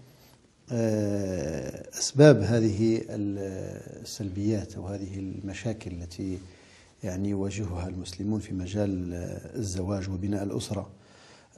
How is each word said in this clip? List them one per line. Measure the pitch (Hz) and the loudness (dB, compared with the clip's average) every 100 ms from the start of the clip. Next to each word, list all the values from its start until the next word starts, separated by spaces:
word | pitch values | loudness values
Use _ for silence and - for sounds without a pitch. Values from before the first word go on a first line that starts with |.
| - - - - _ _ - | -20 -20 -20 -20 _ _ -6
آه، | 120 113 107 104 101 98 90 73 73 65 - - - | 0 2 2 0 0 -2 -2 -2 -4 -6 -10 -10 -6
أسباب | - 135 151 117 | 2 10 12 12
هذه | 101 117 110 101 113 113 | 6 4 4 4 4 4
ال-، | 113 110 101 98 98 95 98 95 - - | 0 -4 -2 -2 -4 -6 -8 -8 -12 -14
السلبيات | 117 - 98 95 104 107 90 | -12 -8 -6 -2 0 0 -2
أو | 101 92 | -8 -8
هذه | 101 95 98 | -6 -6 -6
المشاكل | 95 - 95 92 120 107 92 | -6 -6 -8 -6 -6 -6 -8
التي | 87 87 - 95 90 90 - - - - - | -8 -10 -6 -6 -6 -10 -20 -20 -20 -20 -10
يعني | 101 90 101 | -6 -2 -2
يواجهها | 98 98 98 95 87 87 | 0 -2 -4 -4 -4 -6
المسلمون | 87 87 - 101 107 | -6 -8 -6 -2 -2
في | - | -2
مجال، | 95 90 104 101 92 87 | -6 -2 0 0 0 -4
آه، | 87 92 92 - - | -6 -6 -8 -10 -6
الزواج | 101 92 92 101 95 | -4 -2 -2 -2 -2
وبناء | 92 101 101 | -4 -2 -2
الأسرة. | 101 120 - 98 98 - - - - - - | -2 -4 -4 -6 -6 -14 -20 -20 -20 -20 -16